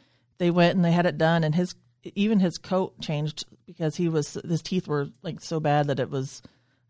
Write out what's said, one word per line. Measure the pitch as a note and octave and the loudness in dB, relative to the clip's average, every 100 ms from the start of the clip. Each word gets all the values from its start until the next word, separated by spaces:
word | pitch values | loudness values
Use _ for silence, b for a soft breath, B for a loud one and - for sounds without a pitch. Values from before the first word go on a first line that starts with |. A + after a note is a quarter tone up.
| b b b - | b b b -2
they | F3 | 2
went | F3 E3+ F#3+ | 4 4 4
and | E3+ | 4
they | |
had | E3+ F3 | 4 2
it | D3 | 2
done, | D#3+ E3+ | 2 4
and | D#3 | 2
his, | D#3+ F3+ - _ _ - G3+ | 0 -2 -6 _ _ -8 -2
even | G#3 G#3+ | 2 4
his | F#3 - | 2 0
coat | - F#3 F#3 - | -2 -2 -2 -6
changed | - D3 D3+ - - - - | -6 -4 -4 -6 -14 -18 -18
because | F3 D#3+ D3+ | -4 -4 0
he | F3 | 0
was, | D#3+ D3 - - | 0 -2 -4 -4
his | D#3+ | -4
teeth | - F#3 E3 | -2 -4 -2
were, | D3 C#3+ - | -2 -4 -8
like, | E3+ D3+ | -12 -10
so | - D#3+ | -6 -2
bad | D3+ D3 C#3+ | 2 2 2
that | C3+ | -2
it | A#2 | -2
was | C#3 C#3 - - b b b | -4 -6 -10 -20 b b b